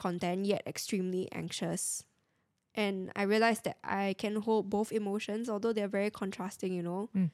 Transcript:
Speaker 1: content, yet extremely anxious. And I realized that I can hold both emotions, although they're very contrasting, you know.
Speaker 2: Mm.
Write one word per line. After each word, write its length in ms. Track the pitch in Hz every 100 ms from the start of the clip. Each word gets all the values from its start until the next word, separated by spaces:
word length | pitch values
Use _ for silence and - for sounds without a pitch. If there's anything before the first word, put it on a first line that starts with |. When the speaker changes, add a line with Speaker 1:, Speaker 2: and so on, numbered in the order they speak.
Speaker 1:
content, 460 | 185 175 175 180 202
yet 160 | 196 -
extremely 600 | - - 202 185 185 185
anxious. 720 | - 165 - 170 175 - - - _ _ _ _ _ _
And 380 | - 208 190 185
I 80 | - 196
realized 360 | 220 226 220
that 120 | - -
I 300 | - 196 196 190
can 200 | 214 214
hold 340 | 220 220 196
both 220 | 202 220
emotions, 580 | 220 208 208 - 214 240
although 240 | 208 226
they're 180 | 220 202 202
very 100 | 208
contrasting, 640 | - 190 - 190 - 185
you 100 | 180
know. 280 | 170 180 220
Speaker 2:
Mm. 160 | 196 175